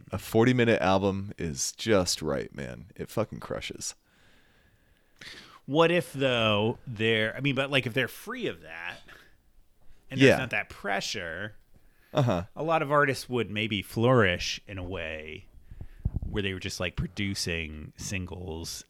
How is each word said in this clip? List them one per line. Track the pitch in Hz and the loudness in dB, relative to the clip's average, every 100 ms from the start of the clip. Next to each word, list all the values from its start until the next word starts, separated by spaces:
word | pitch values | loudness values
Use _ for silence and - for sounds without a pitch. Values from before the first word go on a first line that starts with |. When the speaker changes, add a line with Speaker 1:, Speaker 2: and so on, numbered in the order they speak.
| - | -10
Speaker 1:
a | 98 | -8
forty-minute | - 110 123 127 117 110 | 2 6 6 6 6 4
album | 92 95 98 98 101 - | 4 4 4 0 -4 -6
is | 82 67 - | -6 -4 -6
just | - 110 101 87 - | -4 2 4 4 0
right, | 78 67 55 - | -2 -4 -4 -10
man. | 67 60 82 - | -10 -10 -14 -12
It | 78 | -8
fucking | - 107 57 | -4 -4 -6
crushes. | - - - - - - _ _ _ _ _ _ _ _ _ _ _ _ - - - - - | -8 -8 -8 -10 -12 -12 _ _ _ _ _ _ _ _ _ _ _ _ -18 -18 -20 -18 0
Speaker 2:
What | 147 165 | 4 6
if, | 175 - | 4 0
though, | 135 135 120 110 104 110 120 - | -2 0 4 4 4 2 -2 -8
they're, | 107 113 113 110 - | -2 2 2 2 0
I | |
mean, | 139 | 0
but, | 131 139 | 0 0
like, | 139 123 | 0 0
if | |
they're | 120 120 | 0 -2
free | - - 247 170 | -4 -12 -8 -6
of | 90 | -8
that, | 78 82 87 - - - - _ _ - _ _ - - - | -12 -12 -12 -12 -18 -20 -20 _ _ -20 _ _ -20 -20 -8
and | 131 | 6
there's | 131 | 8
Speaker 1:
Yeah. | 87 | 8
Speaker 2:
not | 127 | 2
that | 107 98 | -4 -4
pressure, | - 202 196 - 107 85 82 107 - _ - - _ _ | -8 -4 -4 -4 -6 -6 -8 -10 -12 _ -20 -20 _ _
Speaker 1:
Uh-huh. | - 123 87 98 - | 0 2 0 -2 -6
Speaker 2:
a | |
lot | 156 160 | 0 0
of | 139 | 2
artists | 147 143 123 - | 4 4 0 -2
would | 123 98 | -2 -2
maybe | 104 110 104 | -2 -2 -2
flourish | - 117 117 127 98 87 - - - | -2 2 6 8 6 4 -2 -6 -8
in | 98 | -10
a | |
way | 90 92 80 78 78 87 - - - - - - - - | -8 -6 -6 -8 -10 -14 -16 -20 -20 -16 -16 -8 -6 -4
where | - 104 | -4 -2
they | 98 | -2
were | 90 | -4
just, | 95 - | -6 -4
like, | 90 - | -4 -4
producing | 165 98 101 98 - 82 78 76 76 - | -6 -4 -4 -2 -2 -4 -4 -8 -12 -12
singles | - 95 87 90 92 80 82 - | -8 -6 -6 -8 -8 -8 -8 -10